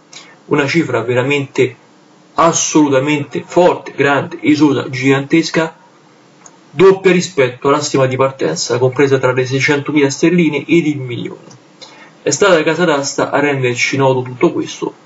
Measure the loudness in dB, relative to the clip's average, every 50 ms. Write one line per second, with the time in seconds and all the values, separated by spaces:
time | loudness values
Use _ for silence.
0 | _ _ -20 -20 -20 -20 -20 _ _ -2 -2 0 0 0 0 0 0 0 -2 -4
1 | -2 -2 -2 -2 0 0 -2 -4 -4 -4 -2 -2 -2 -2 -4 -10 _ _ _ _
2 | _ _ _ _ _ _ -2 0 2 2 2 0 -2 0 2 2 2 4 2 0
3 | 0 0 -2 -4 -4 -6 -8 -10 -8 -2 2 4 4 4 2 0 -6 -8 -4 -2
4 | 0 0 0 0 -2 -6 -8 -4 0 0 2 4 4 2 2 0 -4 -6 -6 -2
5 | 0 0 0 0 0 0 0 0 0 0 -2 -2 -2 -4 -6 _ _ _ _ _
6 | _ _ _ _ _ _ _ _ -20 -20 -20 _ _ _ 2 4 6 6 6 6
7 | 4 2 2 2 0 -2 0 0 0 0 -2 -2 0 0 0 0 -2 -2 0 0
8 | 0 0 0 0 0 -2 -2 -4 -4 -4 -4 -4 -4 -4 -2 0 0 0 2 2
9 | 2 2 2 2 2 0 0 0 -2 -2 -2 -2 0 0 0 0 -2 -2 0 0
10 | 0 0 0 0 0 2 2 2 2 0 -2 -4 -2 0 0 2 2 0 -2 -4
11 | -6 -8 -8 -8 -10 -10 -12 -16 -20 -20 -20 -20 _ _ _ -20 -20 -20 -20 -20
12 | -20 -20 -16 -8 -6 -4 0 2 2 4 4 4 2 0 0 0 0 0 0 0
13 | -2 -4 -4 -4 -4 -2 -2 -2 0 0 -2 -2 -2 -2 -2 -2 -4 -2 0 0
14 | 2 2 2 0 -4 -8 -4 0 0 0 0 -2 -8 -8 -10 -10 -10 -10 -10 _
15 | _